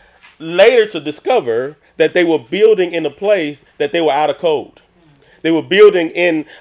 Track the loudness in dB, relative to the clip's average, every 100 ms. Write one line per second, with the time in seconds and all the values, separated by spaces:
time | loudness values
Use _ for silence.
0 | _ _ -20 -18 -6 2 4 4 0 -4
1 | -10 -8 -2 -2 -2 -4 -6 -12 _ -2
2 | 0 0 0 -2 -4 0 2 2 -2 -4
3 | -8 -6 -4 -2 -4 -10 _ -8 -4 -2
4 | -2 0 -2 -2 -4 -4 -6 _ _ _
5 | _ _ _ _ -2 -2 0 6 6 6
6 | -2 -2 -2 -2 -6 -10